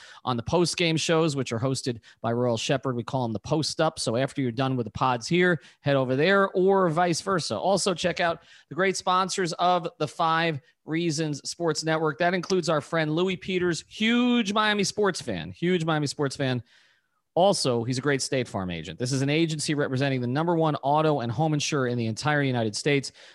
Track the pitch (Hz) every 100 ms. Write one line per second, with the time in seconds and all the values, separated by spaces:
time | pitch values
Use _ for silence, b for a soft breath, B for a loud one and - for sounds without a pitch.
0 | B B - 120 - 170 170 - 165 160
1 | - 160 165 139 123 113 131 131 131 117
2 | B B 113 120 123 113 - 139 135 120
3 | - 131 120 107 - 156 139 - 156 -
4 | 135 113 135 - 127 117 131 127 110 -
5 | 131 123 - 175 180 170 B B 147 139
6 | 127 131 170 196 196 190 190 196 180 156
7 | 180 160 190 185 - 104 180 196 202 170
8 | 175 165 175 165 B B - 139 190 180
9 | 190 185 190 - 170 - 175 180 165 -
10 | 151 - 165 160 165 143 b _ - 160
11 | 175 147 156 139 - - 170 147 156 160
12 | 156 147 175 185 170 185 165 151 - 165
13 | 156 156 190 180 - 185 180 160 - -
14 | 220 240 247 240 202 214 214 208 190 -
15 | 202 - - 87 85 - 170 180 160 151
16 | 143 - 139 - 135 123 b b b b
17 | b b _ 165 196 175 135 120 113 127
18 | 143 139 - 131 - 101 92 82 80 82
19 | 123 135 139 156 165 156 - 147 120 127
20 | 139 131 120 139 170 170 160 147 135 147
21 | 156 143 117 113 160 151 - 147 123 123
22 | 113 110 151 147 135 123 113 104 147 143
23 | - B B